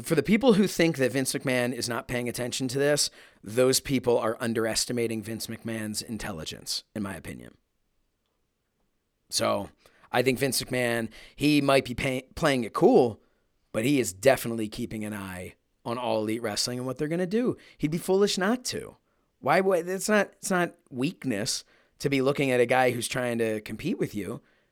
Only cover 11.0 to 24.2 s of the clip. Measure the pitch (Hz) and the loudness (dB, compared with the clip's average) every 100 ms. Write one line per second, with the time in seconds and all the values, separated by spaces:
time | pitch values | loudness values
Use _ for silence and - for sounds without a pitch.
11 | 113 - - - 147 147 139 135 131 117 | -4 -10 -20 0 2 4 6 4 2 -4
12 | 143 131 - - 156 131 104 - 202 220 | -2 -4 -8 -2 0 2 -2 4 6 6
13 | 120 98 _ _ _ _ _ 107 123 139 | 4 0 _ _ _ _ _ -2 2 2
14 | 104 95 131 123 120 113 107 123 113 113 | 0 2 4 4 0 -4 -6 -6 -8 -8
15 | 107 104 95 90 87 - _ _ 123 123 | -8 -8 -8 -10 -12 -16 _ _ -8 -4
16 | 120 110 107 117 113 104 123 123 131 127 | 0 0 0 -2 -4 -4 -4 -4 -6 -6
17 | 151 170 180 220 240 - - - 151 170 | -4 -2 -2 0 -2 -4 -12 -6 -4 -2
18 | - 190 202 196 190 247 - 92 55 - | 0 2 2 2 -2 -2 -4 -8 -10 -18
19 | _ _ _ _ 135 175 190 175 180 190 | _ _ _ _ 2 2 4 0 -2 -4
20 | - 208 190 _ - 185 170 - _ 120 | 0 2 0 _ -2 0 0 -4 _ -4
21 | 147 - 131 101 113 - - _ _ _ | -4 -2 -4 -2 -2 -4 -8 _ _ _
22 | 143 135 131 139 139 123 120 127 127 120 | -2 2 2 2 2 4 4 6 4 2
23 | - 131 123 117 113 107 - 110 165 - | -4 -4 -2 0 0 -2 -6 -8 -6 -4
24 | 165 104 | -4 -4